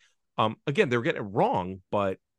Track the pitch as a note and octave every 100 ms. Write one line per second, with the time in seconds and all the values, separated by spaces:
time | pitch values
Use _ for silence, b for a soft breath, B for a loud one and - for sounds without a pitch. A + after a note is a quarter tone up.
0 | _ _ _ - A2 A2 - C#3+ E3+ A#2+
1 | C#3 D3+ G#2+ A2 G#3+ A3+ F#2 F#2+ - G#2
2 | G2 F#2+ _